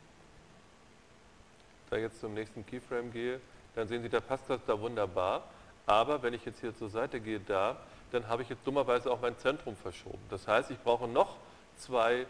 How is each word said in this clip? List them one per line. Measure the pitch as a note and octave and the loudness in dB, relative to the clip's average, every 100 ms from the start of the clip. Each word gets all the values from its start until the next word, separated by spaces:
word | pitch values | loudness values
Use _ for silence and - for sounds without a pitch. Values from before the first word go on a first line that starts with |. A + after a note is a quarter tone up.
| - - - - - - - - - - - - - - - - - - - | -20 -20 -20 -20 -20 -20 -20 -20 -20 -20 -20 -20 -20 -20 -20 -20 -20 -20 -4
da | G#2+ | -2
jetzt | A2 - | -2 -6
zum | A2+ | -8
nächsten | G#2+ A2 A#2 G#2 | -6 -8 -10 -12
Keyframe | B2+ - A#2+ A#2+ | -12 -6 -6 -4
gehe, | A#2 B2 B2+ - - - - | -4 -4 -4 -10 -20 -10 -6
dann | A2 | -4
sehen | A#2+ | -4
Sie, | A#2 | 0
da | A#2 | 0
passt | - C3 - | 0 -4 -2
das | B2 - | -2 0
da | G#2+ | 0
wunderbar. | A2+ A2+ G2 F#2 F#2 C#3 - - - - - | 0 0 0 2 2 0 -4 -16 -20 -6 4
Aber | G#2 A#2+ D3 | 6 6 2
wenn | A#2+ | 0
ich | A#2+ | -2
jetzt | B2 - | -6 -8
hier | A#2 A2 | -8 -6
zur | A2 | -6
Seite | A2 C#3 B2+ | -4 -2 -4
gehe, | A2 G#2+ | -4 -6
da, | F#2+ F#2+ G#2 C#3 - - - | 0 2 2 0 -10 -20 -4
dann | B2 A2 | -4 -2
habe | A#2+ | -2
ich | B2+ | -2
jetzt | A#2+ - | -6 0
dummerweise | C#3 B2 A#2+ B2+ | 2 4 2 2
auch | A#2 | 0
mein | B2 A2+ | 0 0
Zentrum | C3 D3+ B2 G2+ | 0 0 -4 -8
verschoben. | F#2+ - - - - | -10 -10 -12 -12 -8
Das | F#2+ - | -6 4
heißt, | A2 C3 | 4 4
ich | B2+ | 0
brauche | A#2+ A#2+ A#2+ | 2 2 4
noch | C3 - - - - - - | 4 4 0 -18 -20 -20 -20
zwei | - B2 A#2 B2 | -2 4 4 4